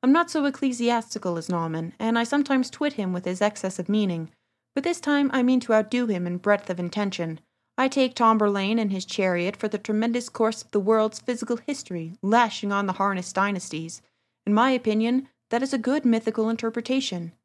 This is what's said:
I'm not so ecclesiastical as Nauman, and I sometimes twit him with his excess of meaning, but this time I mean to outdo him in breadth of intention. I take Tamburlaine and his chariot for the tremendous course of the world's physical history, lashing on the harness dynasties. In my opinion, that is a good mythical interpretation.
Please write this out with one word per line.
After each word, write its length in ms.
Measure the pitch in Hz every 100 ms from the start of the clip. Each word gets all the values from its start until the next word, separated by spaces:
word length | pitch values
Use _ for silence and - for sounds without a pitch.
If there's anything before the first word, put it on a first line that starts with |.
I'm 80 | 254
not 180 | 302 339
so 140 | 320
ecclesiastical 920 | 285 277 277 240 240 240 226 214 190 170
as 100 | 165
Nauman, 460 | 175 165 160 170 -
and 220 | 220 233
I 60 | 233
sometimes 440 | 285 277 269 254
twit 240 | - 294
him 200 | 285 190
with 100 | 180
his 180 | 180 180
excess 380 | 208 208 190 190
of 80 | 175
meaning, 440 | 208 202 170 160 _ _ _ _ -
but 80 |
this 160 | 311 339
time 320 | - 285 285
I 100 | 262
mean 180 | 247 254
to 120 | -
outdo 340 | 220 214 247 240
him 200 | 190 175
in 120 | 175
breadth 300 | 208 202 -
of 80 | 180
intention. 640 | 180 208 202 190 165 160 _ _ _ -
I 100 | 262
take 260 | 262 262
Tamburlaine 640 | 247 233 220 208 202 196 226
and 140 | 214
his 140 | 190 180
chariot 500 | - 190 175 175 202
for 120 | 214
the 120 | 208
tremendous 500 | - 214 226 233 240
course 320 | - 226 220
of 80 | -
the 100 | 208
world's 400 | 196 220 214 -
physical 380 | - 240 233 240
history, 560 | - 277 - 180 165 175
lashing 500 | 190 226 233 - 202
on 140 | 202 202
the 80 |
harness 400 | 185 196 190 180
dynasties. 680 | - 196 196 - 156 160 - _ _ _ _ -
In 80 |
my 180 | 208 254
opinion, 580 | 254 247 214 226 254 269 _ _
that 140 | 233
is 100 | 269
a 60 | 269
good 260 | 226 285 277
mythical 440 | 226 220 220 220
interpretation. 840 | 226 226 226 233 262 262 180 170 -